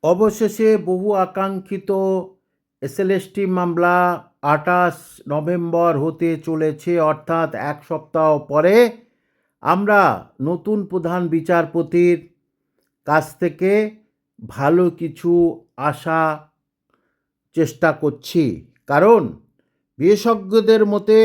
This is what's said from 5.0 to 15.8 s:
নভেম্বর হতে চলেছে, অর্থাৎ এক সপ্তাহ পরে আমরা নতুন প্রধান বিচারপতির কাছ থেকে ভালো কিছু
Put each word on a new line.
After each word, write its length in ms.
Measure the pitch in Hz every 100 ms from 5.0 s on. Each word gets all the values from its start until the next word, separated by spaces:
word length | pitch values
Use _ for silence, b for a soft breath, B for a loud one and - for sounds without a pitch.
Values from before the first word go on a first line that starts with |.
| - - -
নভেম্বর 580 | 147 156 175 170 170 170 151
হতে 260 | 156 160 170 160 156
চলেছে, 440 | 160 156 151 - 175 156
অর্থাৎ 380 | 151 - 165 160 - 135
এক 80 | 147 _
সপ্তাহ 400 | 160 - 165 156 147 147
পরে 240 | 185 165 214 240 233 _ _ _ _ _ _
আমরা 380 | - 180 202 208 175 101 - _
নতুন 360 | 135 175 190 214 196
প্রধান 300 | 185 165 180 175 165
বিচারপতির 840 | 160 170 160 170 165 175 175 170 - _ _ _ _ _ _ _ -
কাছ 180 | 156 151 -
থেকে 300 | 180 151 185 202 214 214 _ _ _ _ 110 -
ভালো 300 | 139 170 180 170
কিছু 320 | 165 151 170 175 170 - _ -